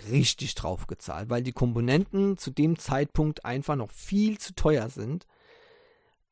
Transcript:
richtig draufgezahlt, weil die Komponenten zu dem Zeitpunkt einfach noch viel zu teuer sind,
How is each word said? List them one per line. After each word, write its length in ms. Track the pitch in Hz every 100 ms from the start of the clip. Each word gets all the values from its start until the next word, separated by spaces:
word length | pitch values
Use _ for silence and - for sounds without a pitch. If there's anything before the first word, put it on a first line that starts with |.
| 104
richtig 420 | 135 127 - 151
draufgezahlt, 800 | - 80 90 - 85 - 76 110
weil 100 | 120
die 100 | 127
Komponenten 880 | - 123 117 120 147 196 196 196 190
zu 140 | -
dem 260 | 131 156 170
Zeitpunkt 640 | - 139 147 - 156 151
einfach 320 | - 127 147 143
noch 140 | 107
viel 480 | - - 196 214 208
zu 160 | -
teuer 360 | - 156 143 110
sind, 360 | - 110 170 - _ _ - _ _ _ _ _ _ _